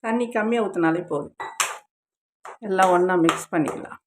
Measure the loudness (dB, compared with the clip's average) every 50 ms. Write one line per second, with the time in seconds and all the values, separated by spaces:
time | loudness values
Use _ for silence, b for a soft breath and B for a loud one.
0 | -4 -2 -2 -2 -2 0 -2 -2 0 0 0 0 0 -2 -2 0 0 2 2 0
1 | -2 -4 -6 -6 -6 -8 _ _ -14 -14 -8 -8 -8 -8 -8 -14 _ _ _ _
2 | _ _ _ _ _ _ _ _ _ -20 -20 _ -6 -4 2 4 4 6 6 4
3 | 4 4 4 4 4 4 2 0 -6 -4 -2 -2 -2 -2 -4 -8 -10 -14 -16 -20
4 | _